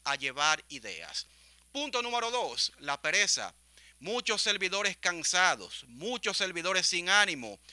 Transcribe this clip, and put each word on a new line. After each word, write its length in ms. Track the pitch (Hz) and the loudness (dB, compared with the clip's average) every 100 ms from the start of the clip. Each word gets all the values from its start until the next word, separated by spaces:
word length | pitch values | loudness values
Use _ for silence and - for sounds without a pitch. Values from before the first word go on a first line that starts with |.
a 100 | 143 | -4
llevar 500 | 139 139 131 151 156 - | -2 -2 2 2 2 -2
ideas. 580 | 139 110 82 80 - - - - - _ | -14 -12 -12 -10 -10 -10 -16 -20 -20 _
Punto 300 | 277 294 247 | -6 -4 -2
número 280 | 240 240 233 | -2 -2 0
dos, 420 | 247 160 120 - - | -2 -2 -2 -4 -4
la 240 | 143 139 | -4 -2
pereza. 500 | 156 190 196 - 95 - _ - - - | 2 2 4 2 -2 -10 _ -20 -20 -12
Muchos 420 | 160 240 - 208 | -6 -2 0 0
servidores 560 | 220 202 185 196 202 175 | 0 0 0 0 -2 -2
cansados, 840 | 185 170 147 180 180 127 90 - - | -2 0 2 4 4 4 -4 -14 -14
muchos 500 | 120 202 247 214 190 | -10 -6 -4 -2 -2
servidores 500 | 190 170 175 190 - | -2 -2 0 2 2
sin 220 | 175 175 | 0 4
ánimo, 500 | 202 202 147 113 98 - | 6 6 2 -8 -12 -18